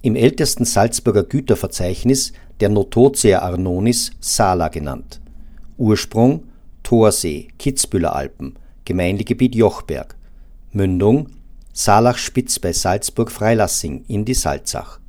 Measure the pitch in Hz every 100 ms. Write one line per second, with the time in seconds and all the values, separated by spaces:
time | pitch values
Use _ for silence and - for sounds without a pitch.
0 | 123 107 120 - 151 - 120 - 113 -
1 | - 101 - 143 139 - 95 - 90 95
2 | 120 135 - - - - 101 104 98 -
3 | 135 135 107 92 90 90 92 90 110 117
4 | - - - - 110 90 82 80 73 62
5 | - - - - - - - - 110 104
6 | - 110 123 156 - - - - - 117
7 | 110 - 87 73 - - - 131 - 98
8 | 82 71 69 - 67 - - - - 90
9 | 90 98 110 117 127 117 107 - - 71
10 | - - - - - - - 104 95 90
11 | 101 135 151 - - - - - - 104
12 | 117 101 - - - - 90 82 95 95
13 | - - - - 107 113 101 - 82 65
14 | - 104 107 131 82 71 - - - -